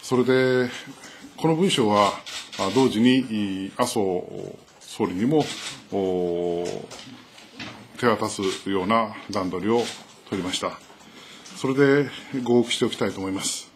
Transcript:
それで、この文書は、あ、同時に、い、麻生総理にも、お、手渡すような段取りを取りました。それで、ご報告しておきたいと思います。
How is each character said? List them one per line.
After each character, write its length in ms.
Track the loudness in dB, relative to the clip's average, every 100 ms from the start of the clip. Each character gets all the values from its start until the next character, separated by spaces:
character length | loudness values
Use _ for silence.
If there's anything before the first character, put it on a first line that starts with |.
| 0
そ 80 | 2
れ 80 |
で、 460 | 4 4 4 2 0 -6 -16 -18 -20 -20 -20 -2
こ 140 | 0
の 60 | 2
文 140 | 2
書 200 | 2 4
は、 240 | 6 4 0 -10 -14 -12 -4
あ、 120 | 0
同 140 | 4 4
時 140 | 6
に、 640 | 6 6 2 -4 -2 -4 -6
い、 60 | -2
麻 100 | -2
生 140 | 0 0 -2 -6 -10 -12 -14 -20 -20
総 260 | -18 -4 -2
理 60 | 0
に 100 | 2
も、 180 | 2 0 -6 -10 -14 -6
お、 720 | -2 0 0 0 -2 -2 -2 -4 -6 -12 -16 -18 -20 -20 -20 -20 -14 -14 -14 -20 0
手 80 | 2
渡 220 | 2 0
す 120 | -2 -2 -2 -4
よ 160 | -2 2
う 20 |
な 300 | 2 0 -6 -6
段 220 | -4 -4
取 140 | -4 0
り 40 |
を 140 | 0 0 -8 -18 -20 -8
取 120 | -6
り 60 | -4
ま 60 |
し 80 | -4
た。 180 | -6 -8 -20 -20 -20 -20 -20 -20 -18 -6
そ 100 | -2
れ 60 | 4 6 6 2
で、 40 | -6 -8 -6
ご 120 | 4
報 80 | 4
告 100 | 4
し 80 | 0
て 60 | -2
お 40 |
き 80 | 0
た 80 | -2
い 60 |
と 80 | -2
思 80 | -6
い 60 |
ま 100 | -4
す。 260 | -4 -6 -12